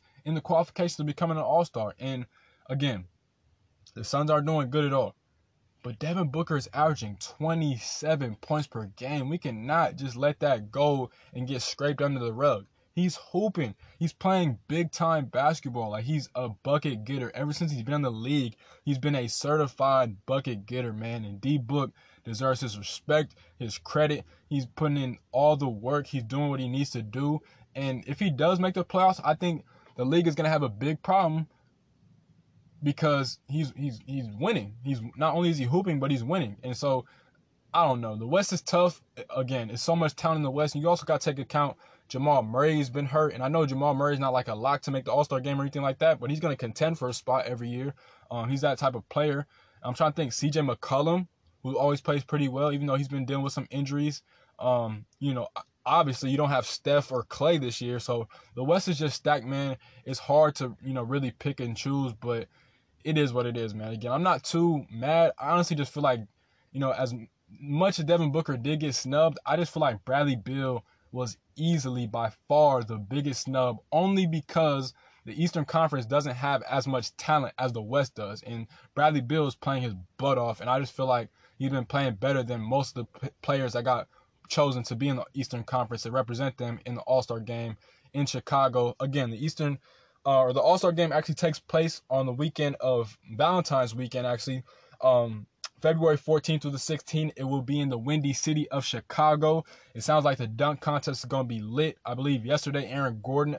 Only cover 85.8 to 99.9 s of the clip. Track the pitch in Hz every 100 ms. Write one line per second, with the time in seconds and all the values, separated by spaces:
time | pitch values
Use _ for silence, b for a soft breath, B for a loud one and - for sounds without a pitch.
85.8 | 113 117 - 127 117 120 135 - 120 117
86.8 | 123 120 - 131 - 117 107 117 117 107
87.8 | b b b 139 139 131 - 139 135 123
88.8 | 120 - 139 139 120 113 156 - 147 139
89.8 | b b b b 139 135 127 131 139 180
90.8 | 185 170 165 147 156 151 165 143 - 160
91.8 | 165 - - 135 131 123 156 - 147 139
92.8 | 131 123 113 - - 110 156 185 - 135
93.8 | 123 117 123 123 123 120 - 131 - b
94.8 | b b 131 123 117 107 104 _ - -
95.8 | 156 165 165 147 - 156 - 156 147 139
96.8 | - 156 - 160 156 - 135 139 123 147
97.8 | 139 120 120 156 143 131 - 151 147 139
98.8 | - 117 - - 156 151 156 160 - B
99.8 | B